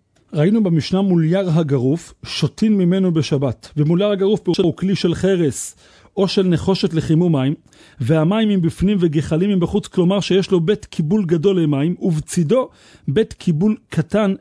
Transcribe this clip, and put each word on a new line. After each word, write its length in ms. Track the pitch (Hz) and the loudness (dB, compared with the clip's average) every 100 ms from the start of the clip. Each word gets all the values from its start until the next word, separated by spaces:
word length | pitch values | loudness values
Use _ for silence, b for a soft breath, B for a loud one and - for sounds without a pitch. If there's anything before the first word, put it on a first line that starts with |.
| _ _ _ | _ _ _
ראינו 300 | 160 165 226 | 0 2 2
במשנה 380 | 190 165 - 185 | 2 0 0 0
מול 240 | 196 175 | 2 2
יר 260 | 160 185 185 | 2 0 0
הגרוף, 640 | 160 151 135 131 170 - - | 0 0 0 0 -2 -6 -20
שותין 520 | - - 156 - 220 202 | -12 -4 -4 0 0 2
ממנו 380 | 175 190 185 | 2 2 0
בשבת. 580 | 160 - 139 135 - - 147 | 0 -2 -2 -2 -6 -8 -2
ומול 240 | 151 175 | 0 2
יר 100 | 208 | 0
הגרוף 300 | 196 196 214 | 0 0 0
פירושו 220 | - 165 | 0 0
הוא 140 | 175 - | 0 -2
כלי 200 | 190 190 | -2 0
של 180 | 175 | -2
חרס 640 | 160 185 185 151 - - - b b b - | 0 0 0 0 -2 -12 -16 b b b -4
או 100 | 190 | 0
של 140 | 208 | 0
נחושת 520 | 185 165 190 185 175 | 0 0 0 -2 0
לחימום 420 | 160 139 160 180 143 | -2 0 2 2 2
מים, 180 | 131 156 _ b b b | 0 -4 _ b b b
והמים 480 | 117 160 156 214 214 | 0 2 2 2 2
מבפנים 480 | 196 147 - 185 202 | 2 0 0 0 2
וגחלים 500 | 170 151 139 156 202 | 0 0 -2 -2 0
מבחוץ, 360 | 190 165 208 - | 0 0 -2 -2
כלומר 340 | - 175 196 | 0 0 0
שיש 300 | - 190 - | 0 0 2
לו 100 | 185 | 0
בית 240 | 165 208 | 0 -2
קיבול 400 | - - 156 214 | -4 -6 -2 -2
גדול 360 | 170 170 196 185 | 0 0 2 2
למים, 340 | 156 139 160 180 | 0 0 -2 -2
ובצידו 680 | 196 156 - 175 151 254 - b b b - | -2 -2 -2 -2 0 0 0 b b b -4
בית 240 | 139 220 | -2 -2
קיבול 440 | - - 151 214 214 _ | -4 -4 0 0 -2 _
קטן 460 | - - 202 202 196 | -6 -2 -2 0 -2